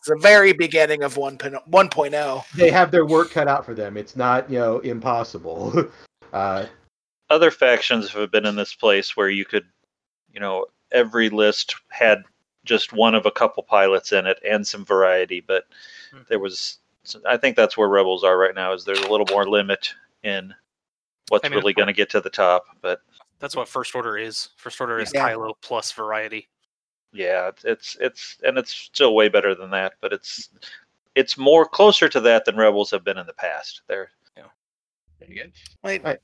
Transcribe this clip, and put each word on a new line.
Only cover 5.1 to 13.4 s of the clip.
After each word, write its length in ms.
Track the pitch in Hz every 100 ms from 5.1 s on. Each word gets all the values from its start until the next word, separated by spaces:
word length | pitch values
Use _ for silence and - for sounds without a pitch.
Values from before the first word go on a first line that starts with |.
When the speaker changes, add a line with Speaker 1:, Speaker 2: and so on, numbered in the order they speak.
| 120 117 - 82 82 110 160 143 -
Speaker 2:
<laughs> 340 | _ _ _
Uh, 340 | 98 98 95 107 - _ _ _ _ -
Speaker 3:
Other 220 | 156 165
factions 580 | - 131 120 - 117 98
have 220 | 104 104
been 120 | 107 104
in 100 | 104
this 180 | 98
place 420 | - 113 98 - -
where 120 | 98
you 160 | 98
could, 220 | 98 104 90 _ _ _ _ _ _
you 80 | 101
know, 260 | 101 95 95 _ _
every 380 | 127 117 117 113
list 460 | 107 107 104 - - -
had 340 | - 113 104 - _ _ _
just 280 | - 110 -
one 220 | 107 113
of 100 | 110
a 60 | 104
couple 320 | -